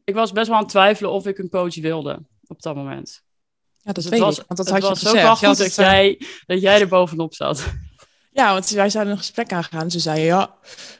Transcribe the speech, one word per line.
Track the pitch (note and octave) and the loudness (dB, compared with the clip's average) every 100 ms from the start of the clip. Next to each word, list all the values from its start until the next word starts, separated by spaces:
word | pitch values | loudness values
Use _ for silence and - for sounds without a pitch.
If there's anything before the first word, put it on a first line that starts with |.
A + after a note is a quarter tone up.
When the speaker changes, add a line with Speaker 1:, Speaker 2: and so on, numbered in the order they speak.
Speaker 1:
ik | - | -6
was | G3+ A3 | -4 -2
best | G3 A3+ | -2 0
wel | A3+ | 0
aan | |
het | G#3+ | 0
twijfelen | G3 G3 G#3 G3+ | 4 4 4 -2
of | G3 G3+ | -4 -6
ik | G3 | -8
een | F#3+ | -6
coach | F#3 F3 E3+ | -6 -6 -6
wilde | D#3+ D#3+ C#3+ C#3+ D#3 _ - | -6 -6 -8 -12 -16 _ -20
op | D#3+ | -14
dat | E3 | -12
moment. | C#3+ C#3 C3+ - - _ _ _ _ _ _ | -10 -12 -14 -16 -20 _ _ _ _ _ _
Speaker 2:
Ja, | G#3 | -10
dat | |
Speaker 1:
Dus | F#3 | -8
het | F3 | -4
Speaker 2:
weet | A3+ | 0
Speaker 1:
was, | G3+ D3 | 0 -2
Speaker 2:
ik, | - | -6
want | F3+ | -8
dat | F#3 | -2
Speaker 1:
het | |
Speaker 2:
had | G3 | 0
je | G3 | 0
Speaker 1:
was | F#3+ | 0
ook | |
Speaker 2:
gezegd. | G#3 | 2
Speaker 1:
wel | A3 | 4
Speaker 2:
Je | E3+ A3+ G3+ | 6 6 4
had | F#3+ | 4
Speaker 1:
goed | F#3 | 2
Speaker 2:
het, | - | 2
Speaker 1:
dat | F#3+ | 4
Speaker 2:
eh, | |
Speaker 1:
jij, | G3 G3 - - - - | 6 4 0 -8 -14 -4
dat | F#3 | 0
jij | F#3+ G#3 | 4 4
er | F#3+ | 4
bovenop | F#3 F3 D#3+ D#3+ | 2 0 -2 -8
zat. | - C#3+ C3+ - - - _ _ _ _ | -6 -6 -4 -8 -10 -14 _ _ _ _
Speaker 2:
Ja, | C#4 A3+ | 0 0
want | F#3+ F#3 | 0 -2
wij | G3+ G3 | 0 0
zouden | G#3+ G3+ | 0 -4
een | G3+ | -6
gesprek | - - A#3 | -8 -8 -6
aangaan. | F3+ D#3+ E3 E3 | -6 -6 -6 -6
Ze | E3+ | -4
zei, | D#3+ D#3 | -4 -2
"Ja, | D#3+ F3+ - _ - - - - | 2 0 0 _ -20 -20 -20 -10